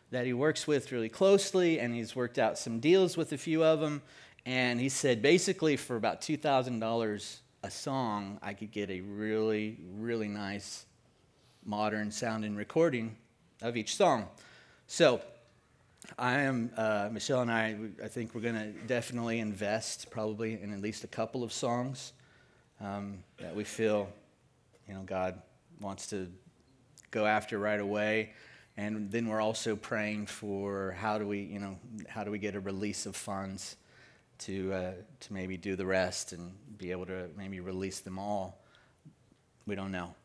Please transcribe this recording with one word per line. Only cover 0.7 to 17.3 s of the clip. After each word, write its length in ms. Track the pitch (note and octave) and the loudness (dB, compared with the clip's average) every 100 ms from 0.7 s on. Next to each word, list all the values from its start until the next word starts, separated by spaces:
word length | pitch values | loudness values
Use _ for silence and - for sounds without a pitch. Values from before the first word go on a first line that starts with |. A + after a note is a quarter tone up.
| C#3+ - | 2 2
really 160 | B2 A2+ | -2 -4
closely, 720 | A2+ F#3+ G3 G3 F#3+ F3 D#3+ | 4 8 8 6 4 4 4
and 140 | A#2+ | 2
he's 220 | A#2+ A2+ C3 | -2 -4 -2
worked 240 | A#2+ C#3 | -2 4
out 180 | A2 - | 2 2
some 220 | - A#2 | -2 0
deals 360 | C3+ F#3 F#3 E3+ | 6 8 6 2
with 160 | D#3 | -2
a 60 | C#3+ | -2
few 260 | E3+ D#3+ | 0 4
of 200 | D#3+ D#3 | 6 6
'em. 180 | D3+ D3 - - - - - | 2 -2 -8 -20 -20 -14 -2
And 340 | B2+ B2 A#2+ | 2 2 2
he 100 | C3 | 0
said 320 | C3+ C#3+ A#2 | 2 4 6
basically 560 | C3 F3 F#3 F#3 D#3+ C#3+ | 8 8 6 2 2 2
for 180 | - A#2+ | 0 0
about 260 | G#2+ - | 0 -2
two 160 | - D3+ | -2 0
thousand 420 | D3+ C3+ B2+ A#2+ | 4 4 4 -2
dollars 600 | A2+ A#2 A2+ G#2 - - - _ | 0 0 0 -2 -6 -14 -20 _
a 60 | - | -10
song, 680 | - - C3+ A#2+ G#2 G2 G#2 | -8 -4 -2 0 -2 -4 -8
I 140 | G2+ G2+ | -8 -8
could 160 | G#2+ | -8
get 180 | G#2 G2 | -4 -4
a 120 | F#2 | -4
really, 760 | G2 G2+ G#2+ A2 A2 G#2+ G#2+ A2 F2 G2+ | -6 -4 0 2 2 2 -2 -6 -12 -8
really 320 | A2+ A#2 G#2 | -4 -2 -2
nice 580 | G#2 G2+ G2+ - - - _ _ _ _ _ _ _ | -4 -6 -6 -8 -12 -14 _ _ _ _ _ _ _
modern 460 | G2+ G#2 G#2+ G#2+ G#2+ | -6 0 2 0 -2
sounding 440 | G#2 A#2+ A2 G#2+ G#2 | -2 -2 -2 -2 -4
recording 600 | G#2 D#3+ E3 B2+ A2+ A2 - _ _ _ | -2 4 4 4 -4 -8 -18 _ _ _
of 160 | A#2 A#2+ | -4 -2
each 180 | G#2+ - | -2 4
song. 320 | D#3 B2+ F#2+ - - - - - _ | 6 6 0 -10 -20 -20 -20 -20 _
So 340 | - D#3 B2 - - - _ _ _ _ _ - - | 8 8 8 0 -16 -20 _ _ _ _ _ -16 -2
I 240 | B2 C3 | 2 4
am, 300 | C#3 B2+ A#2 - | 4 2 0 0
uh, 340 | A2 G#2 G#2 | 2 2 0
Michelle 300 | A2 - | -4 0